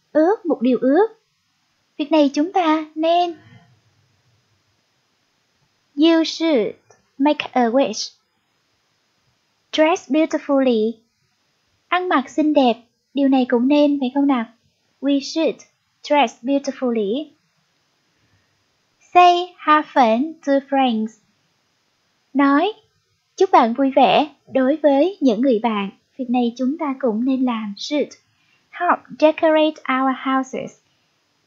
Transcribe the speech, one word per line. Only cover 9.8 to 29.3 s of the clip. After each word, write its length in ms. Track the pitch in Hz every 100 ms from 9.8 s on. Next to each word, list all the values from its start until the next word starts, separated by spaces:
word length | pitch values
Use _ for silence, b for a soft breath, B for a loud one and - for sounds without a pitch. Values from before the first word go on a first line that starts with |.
| 311 370 -
beautifully. 800 | 294 320 311 - 277 262 226 220 226 _ _ _ _ _ _ _ _ _
Ăn 220 | 359 370
mặc 200 | 311 247
xinh 240 | - 302
đẹp, 240 | 294 254 226 _ _ _
điều 140 | 269 277
này 180 | 269 247
cũng 180 | 240 254
nên, 320 | 294 294 285
phải 120 | 254
không 140 | 277 285
nào? 180 | 262 226 _ _ _ _ _
We 180 | 269 277
should 420 | 269 320 302 247 _ _ _ _
dress 400 | - 294 247 -
beautifully. 840 | 240 277 277 254 254 233 196 247 302 _ _ _ _ _ _ _ _ _ _ _ _ _ _ _ _ _ _
Say 400 | 359 359 349 359 -
have 320 | - 302 302
fun 400 | - 233 226 311 311 -
to 60 | 277 277
friends. 380 | 277 262 220 220 - _ _ _ _ _ _ _ _ _ _ _
Nói, 400 | 269 277 285 370 440 _ _ _ _ _ -
chúc 140 | 381
bạn 220 | 370 233
vui 180 | 240 269 269
vẻ 320 | 233 196 302 - _
đối 220 | 262 262 302
với 420 | 302 277 339 403
những 200 | 269 208
người 180 | 269 214
bạn. 260 | 233 214 196 - _ -
Việc 120 | 247
này 240 | 247 240 240
chúng 200 | 262 320
ta 180 | 302 262
cũng 260 | 254 214 254
nên 200 | 262 254
làm, 280 | 226 214 202
should. 360 | - 294 247 - _ _ _ _ _
Help 300 | - 349 - - -
decorate 640 | 302